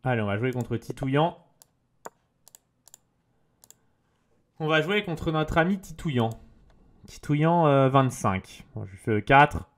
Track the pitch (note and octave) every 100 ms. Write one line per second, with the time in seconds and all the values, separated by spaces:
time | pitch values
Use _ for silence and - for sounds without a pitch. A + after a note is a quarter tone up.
0 | C3 A#2+ G#2 G2+ B2+ B2 A#2 A2+ - -
1 | C3+ C#3 E3 E3+ _ _ _ _ _ _
2 | - _ _ _ _ - _ _ _ _
3 | _ _ _ _ _ _ _ - _ _
4 | _ _ _ _ _ _ D#3 D#3 D#3 G#3
5 | G3+ D#3 E3+ D#3 D#3 E3+ E3 G3 - D#3+
6 | E3 B2 A2+ A2+ - _ _ _ _ _
7 | - - - D3 D#3+ E3+ D#3 C#3 C3+ C#3
8 | C3 B2 A#2 F#2+ - - - A2+ G2+ G2
9 | - G#2+ - C#3 D3 E2 -